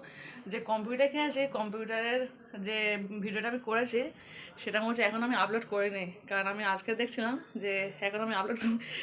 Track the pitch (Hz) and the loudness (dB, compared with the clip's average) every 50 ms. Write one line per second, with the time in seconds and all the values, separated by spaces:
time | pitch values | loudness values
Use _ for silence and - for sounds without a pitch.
0 | - - - - - - - - - 196 190 226 226 214 220 220 214 226 247 254 | -2 -8 -16 -16 -16 -16 -14 -14 -8 -6 -6 -4 -2 0 0 0 0 0 2 4
1 | 277 277 285 294 302 294 269 269 277 269 262 214 214 214 196 220 220 214 226 220 | 4 4 4 2 0 2 2 2 0 2 0 0 -2 -2 -4 -4 -4 -2 -2 0
2 | 226 233 240 254 254 254 - - - - - 208 190 202 220 220 214 208 208 202 | 0 2 2 0 0 -2 -6 -12 -18 -14 -10 -8 -4 -2 0 0 2 2 2 0
3 | 202 196 214 214 190 214 196 214 208 233 240 247 247 220 220 226 247 247 220 233 | -2 -4 -4 -4 -4 -2 -2 -2 0 0 -2 -2 0 2 2 2 2 4 2 2
4 | 262 320 - - - - - - - - - - - 214 202 214 220 226 233 233 | 0 0 -4 -10 -16 -18 -16 -16 -16 -16 -16 -10 -4 -2 0 2 2 2 2 4
5 | 220 202 214 226 233 247 247 202 190 196 214 226 226 - 208 202 202 208 202 196 | 4 2 4 2 2 2 4 4 4 4 2 0 0 0 2 2 2 2 2 -2
6 | 185 175 175 - - - 202 196 196 196 202 208 214 196 196 - - - 226 214 | -4 -6 -6 -10 -6 -2 0 0 2 2 0 0 2 2 2 2 0 -2 0 0
7 | 240 233 - - 220 226 262 - - - - 220 190 202 196 196 196 196 196 - | 0 -2 0 0 0 0 0 -2 -4 -8 -8 -4 -2 0 0 0 0 -2 -2 -2
8 | 202 202 202 214 220 220 220 190 196 220 233 226 226 226 226 233 - - - - | -2 0 0 0 0 0 2 2 0 0 0 0 2 2 2 0 -2 -4 -8 -8